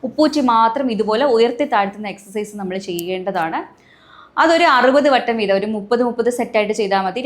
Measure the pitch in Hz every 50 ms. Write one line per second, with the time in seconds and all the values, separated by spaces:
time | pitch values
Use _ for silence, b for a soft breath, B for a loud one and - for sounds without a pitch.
0 | - 254 - - 311 302 302 302 269 247 233 226 226 226 226 277 277 254 226 196
1 | 220 196 214 226 277 294 240 226 226 233 247 - 190 - 247 208 202 196 196 202
2 | 214 202 190 202 - - 190 214 208 208 208 208 196 185 185 190 190 190 175 175
3 | 170 175 185 185 185 196 190 180 160 165 233 277 339 - B B B B B B
4 | B B B B B B B - 285 320 330 330 349 330 285 247 240 254 269 285
5 | 269 294 269 240 247 - 233 226 208 190 196 196 196 214 214 214 196 202 240 233
6 | 247 240 233 240 226 233 240 240 240 240 - 220 208 202 214 220 214 196 196 196
7 | 190 190 185 233 254